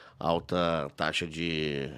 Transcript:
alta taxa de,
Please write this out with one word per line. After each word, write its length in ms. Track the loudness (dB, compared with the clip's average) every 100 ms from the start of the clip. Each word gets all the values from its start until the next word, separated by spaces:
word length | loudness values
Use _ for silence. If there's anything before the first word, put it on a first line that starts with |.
| -20 -4
alta 720 | 2 2 2 2 2 2 -2 -2
taxa 320 | 0 0 -4
de, 640 | -2 -2 0 0 -2 -4